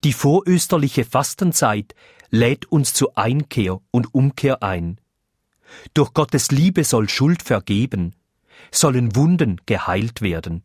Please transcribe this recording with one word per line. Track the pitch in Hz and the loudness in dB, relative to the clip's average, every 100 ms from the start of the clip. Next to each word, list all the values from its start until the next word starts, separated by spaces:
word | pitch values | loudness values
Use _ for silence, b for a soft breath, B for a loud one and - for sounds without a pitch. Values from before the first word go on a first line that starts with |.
die | 151 | 0
vorösterliche | 123 143 170 180 180 - 170 143 - 113 | 0 2 2 2 0 2 0 0 -2 -2
Fastenzeit | 127 143 - 185 165 127 107 104 - b b b | -2 -2 -2 -2 0 0 0 -6 -16 b b b
lädt | 113 120 143 - | 2 2 0 -2
uns | 156 135 | 0 0
zu | - 135 | 0 -2
Einkehr | - 107 135 151 - 98 92 _ | 0 0 0 -2 -2 -2 -4 _
und | 123 113 135 | -2 0 0
Umkehr | 135 - 139 131 | 0 0 -2 0
ein. | 101 90 85 92 _ _ _ _ _ _ B B B | -2 -4 -6 -10 _ _ _ _ _ _ B B B
Durch | - 143 - | 0 0 0
Gottes | 151 143 - | 0 0 0
Liebe | 139 170 185 | 2 2 2
soll | 147 120 107 | 0 0 0
Schuld | - 135 170 | 0 0 0
vergeben, | - 110 - 101 127 98 87 - _ _ b b b | 0 -2 0 -2 0 -2 -4 -6 _ _ b b b
sollen | - 160 127 120 104 | 0 2 2 0 2
Wunden | 151 180 143 90 - | 2 2 0 -2 -4
geheilt | 101 - 92 113 117 | -4 -2 -2 -2 -4
werden. | 104 82 80 82 | -6 -4 -6 -10